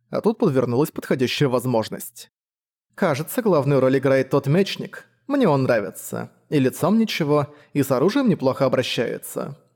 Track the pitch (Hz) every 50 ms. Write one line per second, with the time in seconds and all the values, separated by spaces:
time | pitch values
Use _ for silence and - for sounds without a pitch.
0 | _ - - 131 - 202 226 - 247 175 131 131 127 120 120 123 156 - - -
1 | - - 180 135 127 120 - - 151 131 123 123 113 127 123 113 107 - - -
2 | - - - - - _ _ _ _ _ _ _ _ _ _ _ _ _ _ -
3 | 202 175 139 127 160 - - 254 233 214 175 147 127 139 143 131 127 131 135 135
4 | 131 139 135 135 127 131 - 139 - 135 147 185 202 - - - - - - -
5 | - _ _ _ _ - 277 285 254 175 143 135 131 120 123 110 101 - - -
6 | - - - 117 120 - _ _ _ - 156 147 131 127 - - - 165 208 226
7 | 226 208 - - 165 143 147 147 143 - - - - _ - 147 135 - 135 120
8 | 143 196 - 285 269 233 170 - 127 131 120 - 139 131 131 131 113 - - -
9 | 117 - - - - - - 127 127 - 143 - _ _ _